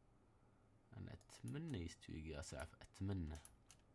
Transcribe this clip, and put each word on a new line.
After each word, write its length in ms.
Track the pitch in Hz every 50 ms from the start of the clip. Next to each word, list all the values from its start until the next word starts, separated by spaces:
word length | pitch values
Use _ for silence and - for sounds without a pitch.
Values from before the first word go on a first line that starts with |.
| - - - - - - - - - - - - - - - - - - 110
أنا 160 | 104 92 85 -
أتمنى 640 | - - - - - - 117 127 147 165 165 135
يستوي 440 | 92 85 80 - - - - 78 80
قياس 320 | 78 78 73 71 - - 76
عف-، 280 | 65 73 - - -
أتمنى، 580 | - - - - 98 101 101 92 82 76 76 76 - - - - - - - - - -